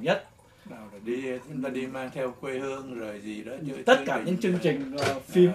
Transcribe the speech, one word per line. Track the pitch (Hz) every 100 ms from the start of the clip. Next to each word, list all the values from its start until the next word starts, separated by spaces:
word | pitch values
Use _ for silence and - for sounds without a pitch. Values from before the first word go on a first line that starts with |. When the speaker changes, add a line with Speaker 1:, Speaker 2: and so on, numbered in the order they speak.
Speaker 1:
nhất. | 131 196 - - - - 101
Speaker 2:
Nào | 117 107
là | 101
đi, | 110 127 131 127 143
chúng | 147
ta | 131
đi | 127 127
mang | 131 127
theo | 143 127 120
quê | 135 131
hương | 135 135 135 120
rồi | 107 101
gì | 104 107
đó, | 107 135 151
chứ | - -
Speaker 1:
Tất | 262
Speaker 2:
chương | -
Speaker 1:
cả | -
Speaker 2:
trình | 160
Speaker 1:
những | 180
chương | 190
Speaker 2:
mà | 180
Speaker 1:
trình, | 165 143 - -
ờ, | - 135 -
phim | 180 180